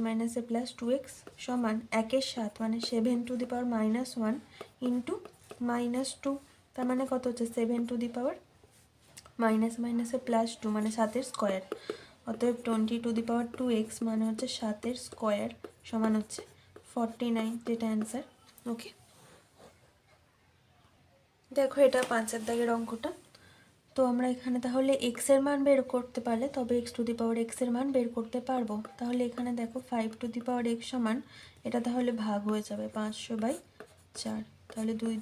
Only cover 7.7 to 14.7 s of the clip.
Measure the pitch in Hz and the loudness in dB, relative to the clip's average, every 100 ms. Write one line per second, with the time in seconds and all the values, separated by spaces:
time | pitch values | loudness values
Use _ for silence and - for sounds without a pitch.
7.7 | 240 233 240 240 247 262 359 - _ - | 2 0 -2 -4 -2 -4 -4 -10 _ -20
8.7 | - _ _ - - - - 226 220 226 | -20 _ _ -20 -20 -12 0 2 4 2
9.7 | 226 240 233 233 254 247 226 226 - 220 | 0 -2 -2 0 -2 2 2 2 -2 -2
10.7 | 214 214 220 220 240 254 - 202 190 - | 0 0 2 0 0 -4 -2 0 0 -4
11.7 | - - - - - - 220 240 240 233 | -10 -8 -10 -12 -14 -8 -2 0 0 0
12.7 | 220 220 233 233 226 226 233 233 - 254 | 2 2 0 0 0 2 0 0 -2 2
13.7 | 220 220 - 226 220 220 220 254 - 220 | 2 2 -2 0 2 0 0 -4 -2 -4